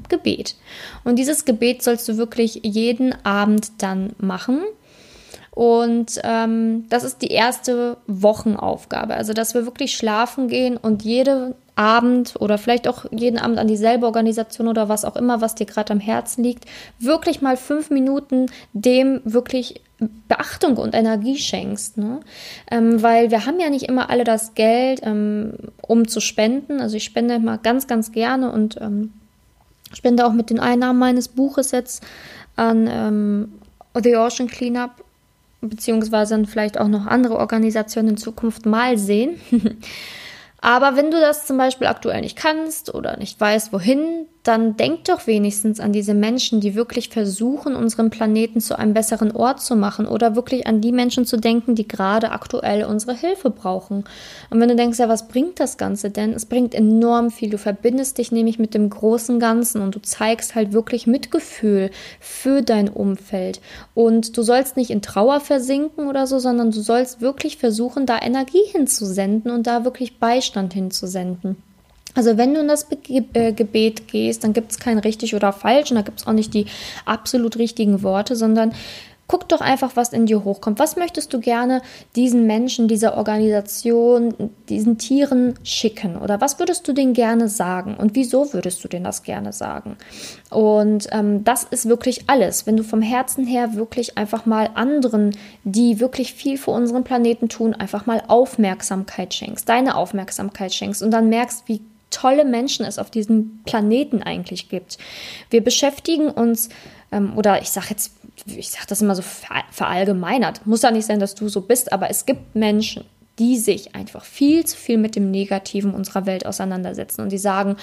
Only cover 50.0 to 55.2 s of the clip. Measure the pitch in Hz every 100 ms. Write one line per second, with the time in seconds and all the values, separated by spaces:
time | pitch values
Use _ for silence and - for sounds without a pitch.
50 | 214 220 233 214 247 254 - 220 226 247
51 | 247 254 247 233 226 233 233 226 214 -
52 | 190 214 220 - - - - 208 214 214
53 | 233 240 339 381 254 208 185 185 - 202
54 | 202 - - - - 226 240 240 240 233
55 | 233 220